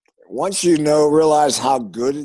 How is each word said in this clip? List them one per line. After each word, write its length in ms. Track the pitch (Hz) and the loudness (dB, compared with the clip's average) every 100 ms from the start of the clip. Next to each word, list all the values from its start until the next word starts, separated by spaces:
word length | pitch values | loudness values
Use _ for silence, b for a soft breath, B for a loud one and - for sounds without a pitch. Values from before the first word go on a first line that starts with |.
| _ _ - | _ _ -14
Once 340 | 110 185 190 | -8 -6 -2
you 140 | 175 156 | 0 2
know, 300 | 151 151 151 | 2 2 2
realize 500 | 156 156 151 147 113 | 2 4 2 2 0
how 220 | 127 131 | -2 -2
good 360 | 107 110 127 147 | -4 -6 -6 -6